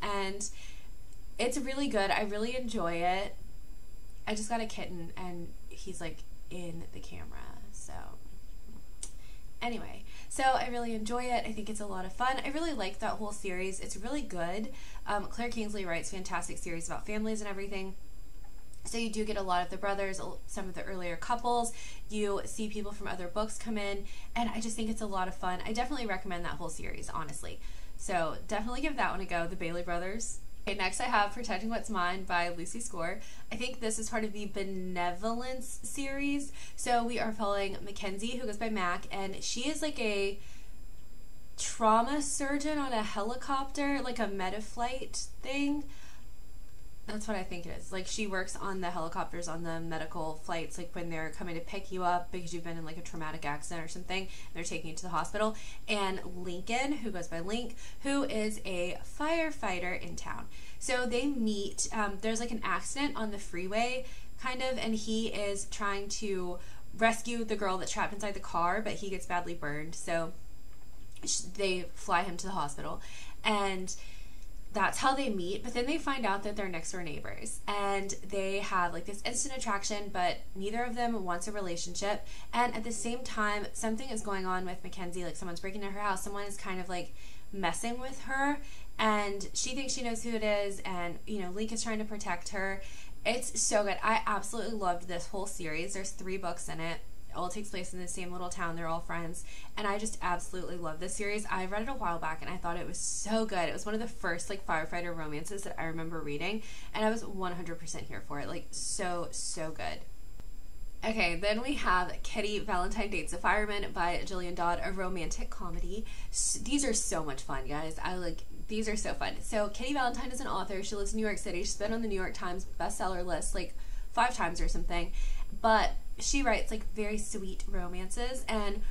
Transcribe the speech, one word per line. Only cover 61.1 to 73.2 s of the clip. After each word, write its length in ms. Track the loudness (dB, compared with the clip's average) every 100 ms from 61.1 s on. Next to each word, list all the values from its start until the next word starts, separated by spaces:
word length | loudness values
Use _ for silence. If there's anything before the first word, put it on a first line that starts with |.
| 2 2
meet, 600 | 2 2 2 0 0 0
um, 260 | 0 0 0
there's, 180 | 0 0
like, 100 | 0
an 120 | -2
accident 520 | 0 0 0 0 0 2
on 160 | 0
the 60 | -2
freeway, 680 | -2 -2 0 2 2 2 -2 -2 -2 -2
kind 220 | -2 0
of, 160 | 0 2
and 160 | 2
he 340 | 2 2 2 2
is 380 | 0 0 0 -2
trying 380 | 0 0 0 0
to 500 | 0 0 0 0 -2 -2 -2 -2 4
rescue 480 | 4 4 0 0
the 120 | 0 2
girl 200 | 2 2
that's 160 | 0
trapped 220 | 0 0
inside 200 | 0 0
the 60 | 0
car, 400 | 0 2 4 4
but 140 | 0
he 160 | -2 -2
gets 160 | -2 0
badly 260 | 0 0
burned, 420 | -2 -2 -2 -2
so 380 | -2 0 0 0 -2 -2 -2 -2 -2 -2 -2 -2 -2 0
sh-, 140 | 0 0 0
they 280 | 0 0 -2
fly 280 | -4 2 2
him 140 | 2 -2
to 80 | -2
the 60 |
hospital. 500 | 0 -2 -2 -2 -2 -4 -4